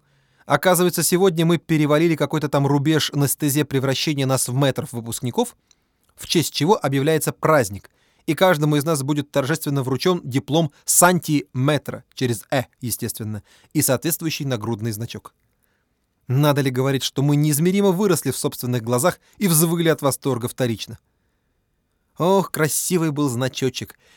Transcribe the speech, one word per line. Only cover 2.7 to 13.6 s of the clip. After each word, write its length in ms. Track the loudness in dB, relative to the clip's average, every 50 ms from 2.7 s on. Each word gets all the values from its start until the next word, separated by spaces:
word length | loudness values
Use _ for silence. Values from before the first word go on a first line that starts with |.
| 2 2 2 2 2 2 0 0 0
на 140 | 0 0 0
стезе 360 | 0 -2 -2 0 0 0 0
превращения 640 | 0 -2 -2 0 0 -2 -2 -2 -2 -2 -2 0
нас 240 | 0 0 0 -2 -2
в 40 | 0
мэтров 380 | 0 0 0 0 -2 -6 -8
выпускников, 640 | -8 -10 -8 -8 -8 -6 -6 -4 -2 -2 -2 -2 -6 _ _ _ _ _ _ _ _ _ _ _ _
в 100 | -20 -10
честь 280 | -2 -2 0 0 -2 -2
чего 240 | -2 0 0 0 0
объявляется 500 | 0 -2 -2 0 0 0 0 0 -2 -4
праздник, 580 | -6 -2 0 2 2 2 2 0 -4 -10 -14 -18 _ _ _ _ _ _ _ -4
и 60 | 0
каждому 440 | 2 4 4 4 2 2 2 2 0
из 80 | 0
нас 180 | 0 -2 -2 -2
будет 260 | -2 -2 -2 -4 -2
торжественно 540 | -2 -2 0 0 -2 -4 -4 -4 -4 -2 -2
вручен 380 | -2 -4 -2 0 0 0 0 -4
диплом 480 | -4 -4 -4 -2 0 0 0 0 0 -4 _ _
сантиметра, 1200 | 0 2 4 6 6 4 2 0 0 0 0 -2 -2 -4 -2 0 0 0 0 -2 -6 -10 -12 -14 _ _
через 300 | -4 -2 -2 -2 -4 -4 -2
"э", 140 | -2 -2 -2 -4 _ _
естественно, 640 | -8 -8 -6 -6 -6 -8 -8 -8 -8 -8 -10 -10 -12 _ _ _